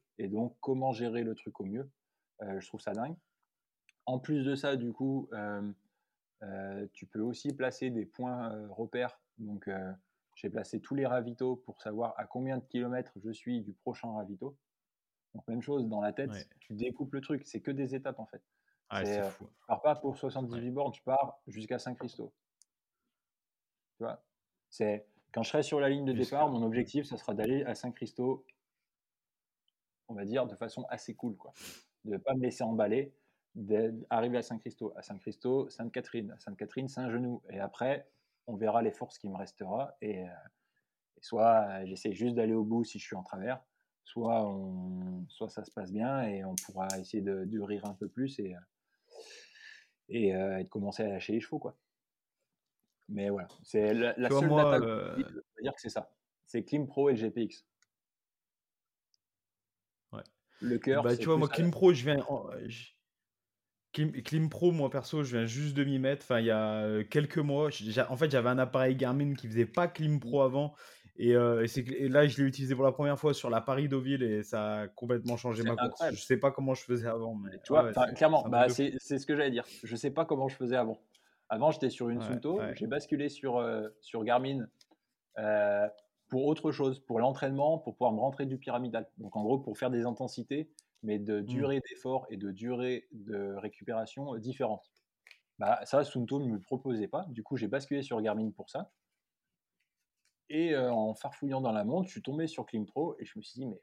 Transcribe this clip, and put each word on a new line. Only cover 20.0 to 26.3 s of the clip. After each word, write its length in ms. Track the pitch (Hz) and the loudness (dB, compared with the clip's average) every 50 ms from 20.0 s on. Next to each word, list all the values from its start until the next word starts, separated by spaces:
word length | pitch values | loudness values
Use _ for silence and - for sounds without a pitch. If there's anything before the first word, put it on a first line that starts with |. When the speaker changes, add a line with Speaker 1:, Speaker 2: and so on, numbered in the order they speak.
| - 139 123 | 0 -6 -6
Speaker 1:
soixante-dix-huit 500 | - - 135 139 135 127 120 117 117 117 | -4 -4 -6 -4 -4 -6 -6 -6 -6 -6
Speaker 2:
Ouais. 40 | 123 | -4
Speaker 1:
bornes, 240 | 123 139 143 143 - | -2 -2 -2 -4 -4
je 80 | - - | -6 -2
pars 380 | 127 131 135 139 135 - - _ - | 0 2 2 2 0 -2 -10 _ -16
jusqu'à 320 | 98 107 107 - 127 120 | -14 -12 -8 -6 -6 -6
Saint-Christo. 520 | - 127 123 - 127 117 - - 113 104 - _ _ _ _ _ _ _ _ _ _ _ _ _ _ _ _ _ _ _ _ _ _ _ _ _ _ _ _ _ _ _ _ | -6 -8 -8 -8 -10 -10 -10 -10 -12 -14 -14 _ _ _ _ _ _ _ _ _ _ _ _ _ _ _ _ _ _ _ _ _ _ _ _ _ _ _ _ _ _ _ _
Tu 80 | - 117 | -8 -8
vois ? 180 | 113 117 - _ _ _ _ _ _ _ _ _ _ | -8 -8 -10 _ _ _ _ _ _ _ _ _ _
C'est, 360 | - - 117 104 104 107 - _ _ _ _ _ - | -4 -2 0 0 0 0 -4 _ _ _ _ _ -6
quand 100 | 117 113 | -4 -4
je 80 | - | 0
serai 120 | - 151 147 | 2 0 0
sur 180 | - 156 147 | 2 2 2
la 80 | 139 139 | 2 2
ligne 160 | 139 143 143 | 2 2 0
de 100 | 131 127 | 0 0
Speaker 2:
Jusqu'à 220 | 113 127 - | 0 0 0